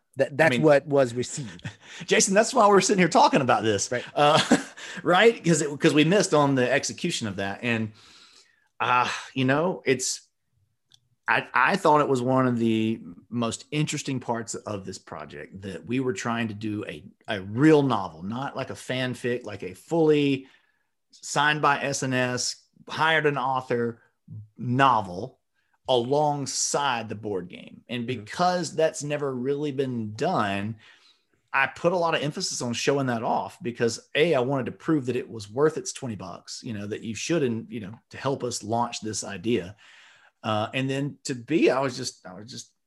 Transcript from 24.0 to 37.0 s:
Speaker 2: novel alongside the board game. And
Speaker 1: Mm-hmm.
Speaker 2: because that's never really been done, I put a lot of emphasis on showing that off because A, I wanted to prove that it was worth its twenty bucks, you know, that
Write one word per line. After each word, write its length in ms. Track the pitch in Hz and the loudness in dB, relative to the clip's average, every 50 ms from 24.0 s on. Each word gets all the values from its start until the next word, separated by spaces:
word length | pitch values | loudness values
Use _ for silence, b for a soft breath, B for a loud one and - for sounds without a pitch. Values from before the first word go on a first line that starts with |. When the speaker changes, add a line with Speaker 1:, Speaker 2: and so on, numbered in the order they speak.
| b b b b _ - 110 107 104 _ _ | b b b b _ -20 -18 -18 -18 _ _
Speaker 2:
novel 800 | - 117 123 120 135 139 135 120 110 101 90 87 92 113 139 - _ _ _ _ _ _ _ _ _ - | -10 -4 -2 4 6 6 6 6 4 0 -4 -8 -8 -10 -10 -12 _ _ _ _ _ _ _ _ _ 0
alongside 1200 | - 131 123 120 127 143 147 151 147 147 143 135 123 - - - - - 147 143 139 123 117 110 107 | 2 2 2 2 2 2 2 2 0 -2 -2 -6 -6 -4 -4 -4 -2 -2 0 0 0 -2 -2 -4 -8
the 60 | 110 | -10
board 320 | 104 113 107 101 90 90 90 | -8 -6 -6 -6 -6 -6 -8
game. 320 | - - - - - - _ - | -14 -18 -18 -18 -20 -20 _ -10
And 180 | 120 123 120 | -8 -8 -6
Speaker 1:
Mm-hmm. 140 | 117 127 110 104 | -6 -6 -8 -8
Speaker 2:
because 520 | - - - 180 180 180 180 165 135 - | -10 -2 0 0 0 0 0 -4 -4 -2
that's 280 | 151 160 156 - - 143 | 0 0 0 0 -4 -6
never 300 | 147 147 143 147 139 131 | -6 -4 -4 -4 -4 -4
really 380 | 123 123 139 143 143 151 147 | -4 -4 -4 -4 -2 -4 -6
been 420 | 135 135 139 127 123 117 110 107 107 | -4 -4 -4 -4 -4 -6 -6 -6 -6
done, 600 | 110 151 175 185 131 107 98 98 98 101 110 113 b b b b b b b b b b b b b _ - | -4 -2 0 0 0 0 0 -2 -2 -4 -6 -8 b b b b b b b b b b b b b _ -4
I 140 | - 135 135 | 0 0 0
put 260 | 135 - - - 170 185 | 0 -2 -2 0 0 2
a 40 | |
lot 160 | 180 165 170 160 | 2 0 0 0
of 60 | 127 | 0
emphasis 400 | 131 147 143 196 180 - - - | -2 -2 -4 -4 -6 -6 -6 -6
on 120 | 131 120 113 | -4 -4 -4
showing 340 | - - 147 139 143 135 | -2 0 0 2 2 0
that 160 | 127 120 110 117 | 0 -2 -2 -2
off 340 | 170 - - 92 98 - - - | -2 -2 -2 -4 -6 -10 -10 -10
because 440 | 120 117 - 117 117 113 - - _ - | -8 -2 0 0 0 0 -2 -10 _ 0
A, 200 | 139 156 175 151 | 2 2 4 4
I 40 | 131 | 2
wanted 280 | 120 131 139 135 110 | 2 0 -2 -2 -4
to 40 | - | -6
prove 360 | 90 - - - 160 147 120 | -8 -8 -2 0 0 0 0
that 80 | 127 117 | -2 -4
it 140 | 123 - - | -4 -6 -8
was 200 | 120 110 104 101 | -12 -14 -14 -8
worth 280 | 107 131 147 156 - | -2 0 0 2 0
its 140 | 139 127 - - | -2 -10 -10 -12
twenty 220 | - 135 123 107 | -10 -10 -10 -8
bucks, 460 | 87 90 90 101 - - - - - - | -10 -10 -12 -14 -16 -16 -16 -16 -14 -10
you 100 | - 110 | -10 -8
know, 120 | 101 101 | -8 -6
that 140 | 104 107 - | -8 -8 -8